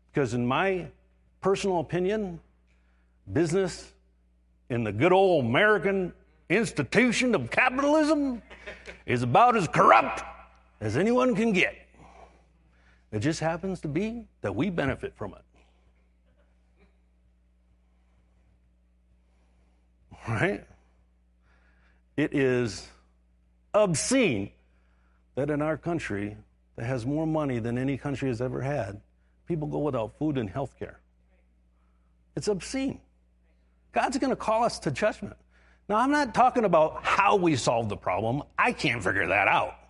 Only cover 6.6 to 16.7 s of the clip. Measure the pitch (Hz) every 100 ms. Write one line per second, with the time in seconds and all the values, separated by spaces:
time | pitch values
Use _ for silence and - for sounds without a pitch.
6.6 | 214 - 127 196 247 - 247 196 117 -
7.6 | 254 254 285 311 302 311 277 233 - -
8.6 | - - - - - 120 123 165 240 226
9.6 | 170 - 196 - 269 - - - - _
10.6 | _ - 107 113 214 247 254 208 226 185
11.6 | 139 - - - - - - _ _ _
12.6 | _ _ _ _ _ 107 135 160 156 170
13.6 | 190 180 156 147 214 233 214 _ 104 98
14.6 | 190 165 139 113 98 - 101 82 _ _
15.6 | _ _ _ _ _ _ _ _ _ _
16.6 | _